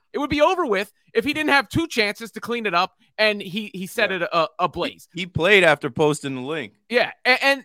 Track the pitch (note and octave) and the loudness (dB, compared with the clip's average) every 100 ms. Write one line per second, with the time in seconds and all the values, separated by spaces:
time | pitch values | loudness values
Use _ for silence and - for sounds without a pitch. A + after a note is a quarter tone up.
0 | _ B3 C#4+ D4 D4+ F4+ D#4 F#3+ G#3 _ | _ -6 -4 2 4 4 0 -2 -2 _
1 | _ - - D4+ D4+ C#4 G#3+ - E4 - | _ -2 -2 -2 2 2 2 -2 -2 -2
2 | G#3 G#3 A3+ A3 - A#3+ G#3 E3+ F#3 _ | -2 -4 -12 -12 -6 -4 -2 0 -2 _
3 | _ - G#3+ G#3 F#3+ F#3+ G#3 F#3+ F3+ - | _ -2 0 0 -6 -8 -8 -10 -8 -2
4 | G3+ F#3 E3+ E3+ D#3+ - F3 E3+ D3+ - | -2 -2 -2 0 0 -2 -4 -2 -6 -8
5 | - E3+ F3+ D#3 E3+ G#3 E3+ C#3+ C#3+ A#2+ | -14 -10 -8 -2 4 6 6 4 0 0
6 | D3+ C#3+ C#3 C3 B2+ D#3+ C#3 _ - A#3+ | 2 2 -4 -6 -6 -8 -10 _ -4 -2
7 | - - B3 B3+ C4+ C#4 | -2 -2 -2 2 2 0